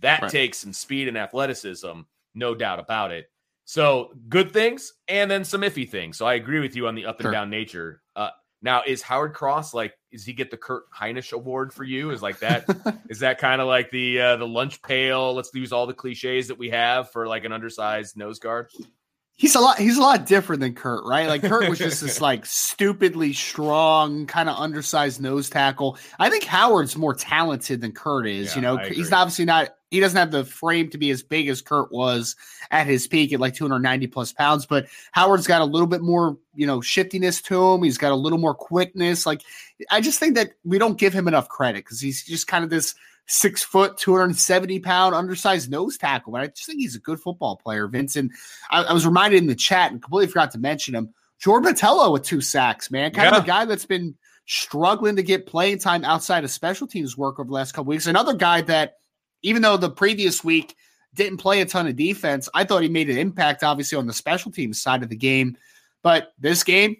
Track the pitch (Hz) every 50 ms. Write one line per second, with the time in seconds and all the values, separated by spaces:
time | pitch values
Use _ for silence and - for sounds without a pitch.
0 | - 135 156 151 - 98 - 143 131 120 - - - 101 92 - - - 135 135
1 | 135 127 117 113 104 95 - 131 139 135 123 - - 98 90 - - 87 82 82
2 | 80 _ _ _ _ _ - 107 123 120 117 110 117 101 90 87 87 - 113 110
3 | 104 95 85 82 78 _ _ _ _ _ _ _ _ - - 160 151 147 139 127
4 | 120 - - 131 117 113 170 180 190 185 - 214 220 233 233 - - - - _
5 | _ - 185 202 202 196 196 196 190 151 - 196 202 202 - 151 123 113 - 95
6 | 85 80 80 - 110 117 123 120 110 123 147 156 143 127 - 123 120 113 113 113
7 | 92 110 - - 117 113 107 107 104 101 104 110 110 107 - 87 85 82 78 _
8 | _ _ - 101 104 - - _ _ _ _ _ 104 123 127 123 123 139 131 120
9 | - - 127 135 151 151 151 - 147 135 143 156 151 151 - 117 110 107 - _
10 | _ _ - 110 101 120 123 120 131 131 117 113 - - 127 120 - _ - -
11 | 107 110 120 127 127 - - 123 123 131 127 131 135 135 - - 135 131 131 131
12 | 147 156 139 110 101 101 95 - 107 113 120 117 - - 190 185 - 214 214 -
13 | - - 113 107 135 131 127 - 143 131 131 131 131 131 127 127 123 120 127 127
14 | 127 123 123 123 123 123 120 117 120 117 117 117 131 143 - - - - 135 131
15 | 131 131 131 131 131 131 127 127 123 - - 131 131 117 123 120 123 120 127 -
16 | - 127 120 - - 127 127 131 127 113 127 110 120 117 117 117 120 120 123 131
17 | 127 - - 117 113 113 113 110 101 110 110 110 113 113 110 - 107 107 107 107
18 | 110 98 - 104 104 107 113 110 - 113 113 117 120 - _ - - - _ _
19 | _ _ _ _ _ _ _ - - 302 - 254 240 262 - - 202 226 233 277
20 | 262 277 269 190 139 - 190 196 190 190 165 143 135 127 120 - - 127 120 104
21 | - 113 127 151 160 156 151 143 175 190 214 226 202 175 175 - 180 165 147 143
22 | 151 139 113 - 156 143 127 110 - - - - - - - - 202 196 202 202
23 | 202 180 165 165 160 147 139 - - - - - 151 151 151 156 160 160 156 156
24 | 151 151 147 151 151 139 - 165 165 165 143 - 151 156 151 151 139 - - 151
25 | 147 143 123 123 135 131 135 143 135 135 - 147 139 135 135 - 139 135 131 -
26 | - - - - 185 233 440 427 392 - 185 185 220 247 220 180 147 123 - 151
27 | 160 147 127 131 - - 151 156 165 165 143 123 - - 135 123 117 107 110 -
28 | - 151 143 131 117 107 101 98 101 90 - 139 127 123 131 131 - 135 - -
29 | 175 160 190 185 180 175 170 - 170 170 165 160 147 - - _ _ - 170 190
30 | 196 190 175 190 175 160 151 143 135 135 - - - 165 165 170 165 160 - 151
31 | 151 143 135 131 - - 156 160 151 139 135 131 - - 151 143 131 - 120 123
32 | 127 127 123 120 117 - - - - - - - - - - 156 151 143 135 127
33 | - - - 160 151 139 143 127 127 131 131 - 156 143 135 127 127 131 131 131
34 | 131 127 - 131 120 - - - 147 143 151 147 135 - 147 139 135 - - -
35 | - - - 170 185 190 196 185 151 - 175 165 160 143 147 165 175 170 180 180
36 | 170 170 170 175 170 160 143 - _ _ _ 147 147 143 135 123 120 - - 190
37 | 185 185 190 185 185 180 175 - - - 196 185 185 185 185 180 180 151 123 -
38 | 147 143 139 131 139 156 165 170 160 160 135 - - - 165 180 180 180 - 190
39 | 175 175 175 170 - 165 151 147 - - - - - - _ - - - 190 220
40 | 226 302 - - - 320 254 233 214 - - _ - 170 185 196 226 226 196 -
41 | 202 196 180 196 185 170 160 143 127 - - - 139 123 104 101 - - 117 117
42 | 135 139 135 - - - 165 - - - 185 170 165 160 165 160 143 - - _
43 | _ - _ _ _ - - - - 202 202 - - - - 190 196 196 196 -
44 | - 196 185 185 185 180 170 - - - 185 185 185 185 190 190 180 175 180 180
45 | 185 185 180 160 180 185 185 175 - 202 190 170 131 120 139 151 185 262 - -
46 | - 143 139 120 - 110 113 123 139 151 - - - - 320 294 262 180 117 107
47 | - - 160 160 - 180 180 175 - 117 98 - - 117 107 107 - 101 120 127
48 | 139 135 - 147 135 123 - - - - - - - - - 170 170 - 165 170
49 | 156 165 175 180 196 214 202 185 170 147 123 117 - - 190 185 180 139 - 120
50 | - 131 156 196 196 175 - 175 156 135 - 113 123 139 151 139 - - 127 113
51 | 113 110 _ _ _ _ _ - - 190 214 247 247 370 285 - - 220 285 -
52 | 277 196 147 135 135 - 175 143 131 - - 139 127 120 110 - - - 131 135
53 | 143 160 160 202 202 185 208 208 170 170 180 202 226 226 208 - - - 190 180
54 | 175 165 135 _ _ _ _ _ _ - - - - - - 147 165 190 - -
55 | 226 208 208 196 185 165 190 185 185 - - 165 180 202 202 190 - 196 175 170
56 | 139 139 165 165 - - 185 170 147 131 - - - 170 190 190 285 - - 190
57 | 151 127 117 135 139 135 135 143 139 120 135 135 135 - - 156 139 139 151 156
58 | 156 170 165 196 247 285 262 175 180 175 170 170 165 165 165 156 151 147 - _
59 | _ _ _ _ _ _ _ _ - 190 220 233 220 214 202 185 180 165 135 -
60 | 196 208 220 202 202 180 170 - - 165 165 165 156 - - _ _ _ _ _
61 | _ _ - - 202 196 190 170 - 190 202 202 185 180 - 185 170 156 123 123
62 | 151 180 196 196 - 156 143 135 131 - - 160 196 185 214 180 165 160 165 165
63 | 156 143 123 131 165 196 175 180 165 147 143 - 156 147 147 143 139 - 156 143
64 | 127 117 110 - - 147 165 180 - 220 - - 139 110 107 - - 131 127 127
65 | 123 113 113 110 123 131 135 131 131 127 123 - _ _ _ _ _ _ _ _
66 | - 170 165 156 - - _ - 127 151 175 170 - - 180 190 208 214 214 -